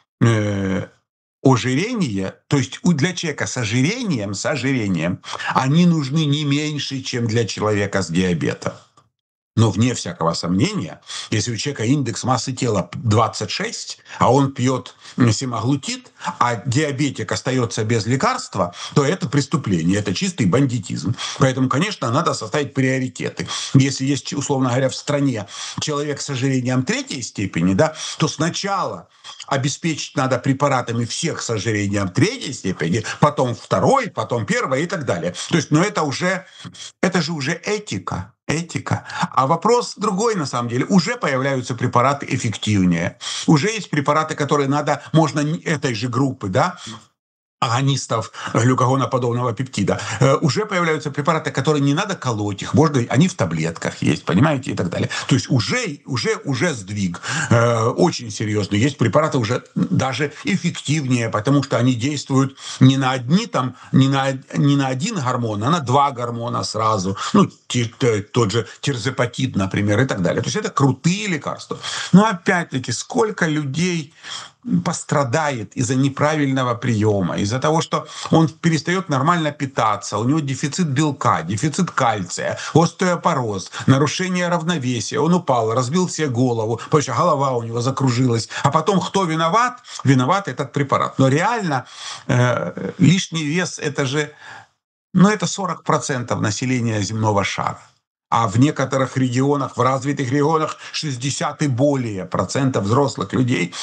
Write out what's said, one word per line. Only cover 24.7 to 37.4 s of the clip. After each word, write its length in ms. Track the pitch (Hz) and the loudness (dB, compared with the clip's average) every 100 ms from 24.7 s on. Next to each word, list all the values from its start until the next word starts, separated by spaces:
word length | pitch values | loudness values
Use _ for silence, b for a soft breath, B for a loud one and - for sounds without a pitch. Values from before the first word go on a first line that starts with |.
| 123 131 | 0 0
в 40 | |
стране 520 | - - 143 139 110 95 B B B | -4 -4 0 0 -2 -6 B B B
человек 400 | - 147 147 135 | -4 -4 -4 -6
с 80 | - | -6
ожирением 540 | 131 139 131 123 127 | -2 0 0 2 0
третьей 400 | 127 254 269 139 | 0 -2 -4 -10
степени, 500 | - - 98 - 185 | -10 -6 -4 0 2
да, 220 | 190 156 B B B | 4 2 B B B
то 100 | 151 | -2
сначала 800 | - 165 175 196 196 143 90 - B B B B | 0 -2 -2 -4 -4 -4 -6 -14 B B B B
обеспечить 680 | 139 139 - 165 147 - - | -2 -2 -2 -4 -4 -4 -2
надо 220 | 131 127 | 0 0
препаратами 680 | 135 135 147 127 120 117 117 | 0 2 2 0 -2 -4 -4
всех 340 | - 160 110 | -4 -4 -4
с 80 | - | -4
ожирением 640 | 110 110 104 101 101 98 | -2 0 0 0 0 0
третьей 420 | - 196 254 202 | 2 2 0 -8
степени, 520 | 127 95 87 80 107 - B | -6 -4 -2 0 0 -2 B
потом 340 | 147 147 127 | 2 4 -2
второй, 560 | 117 - 98 131 269 214 | -2 -2 2 4 2 0
потом 340 | - 110 120 | -6 -4 -4
первой 380 | 107 240 214 131 | -2 -2 -2 -2
и 40 | 170 | -2
так 200 | 196 123 | -4 -4
далее. 280 | 90 175 - B | -4 -4 -6 B
То 80 | 170 | -2
есть, 140 | 135 | 2
но 120 | 151 | 2
это 200 | 202 - | 2 0
уже, 420 | 156 120 180 185 - B B B B - | -2 -2 -2 -4 -8 B B B B -2
это 220 | 180 180 | 0 2
же 100 | 151 | 0
уже 200 | 165 | -4